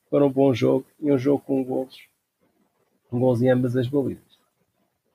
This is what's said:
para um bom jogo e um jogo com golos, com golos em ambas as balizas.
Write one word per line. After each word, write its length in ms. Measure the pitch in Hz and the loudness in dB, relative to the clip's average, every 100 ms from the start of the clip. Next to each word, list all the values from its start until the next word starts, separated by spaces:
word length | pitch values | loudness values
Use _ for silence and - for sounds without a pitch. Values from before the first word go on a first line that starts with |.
| _ | _
para 120 | 143 | 0
um 60 | 143 | 2
bom 240 | 131 139 | 2 2
jogo 320 | 127 131 135 - _ | 2 0 0 -4 _
e 120 | 151 | -2
um 60 | 139 | 0
jogo 260 | 135 139 | 0 -2
com 200 | - 135 | -2 -4
golos, 440 | 127 131 131 - - _ _ _ _ _ _ _ _ _ _ | -4 -6 -8 -12 -20 _ _ _ _ _ _ _ _ _ _
com 100 | 120 | -2
golos 220 | 127 117 | 0 2
em 80 | 127 | 2
ambas 260 | 127 127 127 | 2 0 -2
as 120 | 123 | -2
balizas. 340 | 143 120 - _ _ _ _ _ _ _ _ _ | -2 -4 -8 _ _ _ _ _ _ _ _ _